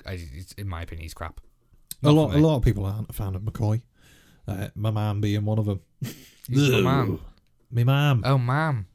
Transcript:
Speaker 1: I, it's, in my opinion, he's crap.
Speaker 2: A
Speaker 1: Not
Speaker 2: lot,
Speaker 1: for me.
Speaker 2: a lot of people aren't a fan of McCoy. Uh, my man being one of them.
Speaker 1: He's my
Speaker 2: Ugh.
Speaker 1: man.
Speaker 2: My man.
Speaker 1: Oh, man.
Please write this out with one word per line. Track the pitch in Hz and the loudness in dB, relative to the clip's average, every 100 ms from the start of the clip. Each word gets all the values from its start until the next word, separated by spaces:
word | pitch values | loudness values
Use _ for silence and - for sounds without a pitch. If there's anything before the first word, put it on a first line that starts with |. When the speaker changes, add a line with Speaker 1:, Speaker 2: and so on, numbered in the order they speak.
| - | -12
Speaker 1:
I, | 92 82 69 | -12 -10 -14
it's, | 92 | -16
in | - 101 | -12 -10
my | 82 | -8
opinion, | 82 82 | -10 -12
he's | 80 - | -12 -12
crap. | 80 - - _ _ _ _ - | -12 -12 -20 _ _ _ _ 0
Speaker 2:
A | 139 | 4
Speaker 1:
Not | |
Speaker 2:
lot, | 151 151 | 6 4
Speaker 1:
for | 143 | 4
me. | |
Speaker 2:
a | 160 | 4
lot | 143 | 4
of | |
people | 120 98 98 | 2 2 -2
aren't | 104 - | -4 -8
a | |
fan | - 98 92 | -8 -6 -6
of | |
McCoy. | 107 - 107 110 - _ _ _ _ _ - | -8 -4 -2 -2 -6 _ _ _ _ _ -10
Uh, | 95 104 - | -8 -8 -4
my | 110 | -4
man | 107 107 104 | -2 -2 -2
being | 104 104 | -2 0
one | 104 110 | 0 0
of | 104 | 0
them. | 101 - _ 120 - - _ - | -4 -8 _ -12 -12 -20 _ -2
Speaker 1:
He's | 131 143 | 2 4
my | 127 | 4
Speaker 2:
Ugh. | |
Speaker 1:
man. | - 135 110 - - - _ _ _ | 4 2 0 -4 -8 -20 _ _ _
Speaker 2:
My | 117 | 0
man. | 120 139 147 123 | 4 4 4 4
Speaker 1:
Oh, | 120 139 | 2 2
man. | 120 139 160 123 95 | 2 0 0 -2 -6